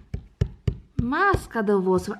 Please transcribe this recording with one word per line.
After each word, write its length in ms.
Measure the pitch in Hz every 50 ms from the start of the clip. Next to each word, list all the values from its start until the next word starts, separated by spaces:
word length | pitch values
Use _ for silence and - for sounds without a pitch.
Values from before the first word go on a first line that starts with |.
| - _ - - - - _ - - - - - - - - - - _ - - 240
Maska 600 | 240 277 320 381 403 359 - - - - 233 214
do 160 | 202 208 196
włosów. 360 | 180 190 185 180 180 196 202 202